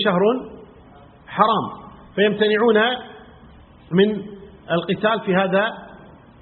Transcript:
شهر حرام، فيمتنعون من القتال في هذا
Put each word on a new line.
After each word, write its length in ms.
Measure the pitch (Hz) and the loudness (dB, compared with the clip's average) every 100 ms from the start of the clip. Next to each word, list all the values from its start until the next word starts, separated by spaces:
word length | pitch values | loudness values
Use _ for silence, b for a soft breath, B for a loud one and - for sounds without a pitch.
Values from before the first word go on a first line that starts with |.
شهر 160 | 208 180 208 254 - - - - - - - - - | 2 2 2 0 -6 -18 -20 -20 -20 -20 -20 -20 -6
حرام، 380 | - 220 202 113 - - - - | 0 2 0 -4 -10 -18 -20 -8
فيمتنعون 640 | - 208 202 214 208 233 214 233 247 - - - - - - - - - | 0 0 2 0 2 4 4 2 -2 -10 -20 -20 -20 -20 -20 -20 -20 -2
من 300 | 170 208 208 - - - - - | 2 2 0 -8 -16 -20 -18 -4
القتال 500 | 165 175 190 214 220 214 | -4 -2 -2 0 -2 0
في 80 | |
هذا 380 | 185 190 190 220 - - - - - - - | 0 0 0 -2 -6 -18 -20 -20 -20 -20 -10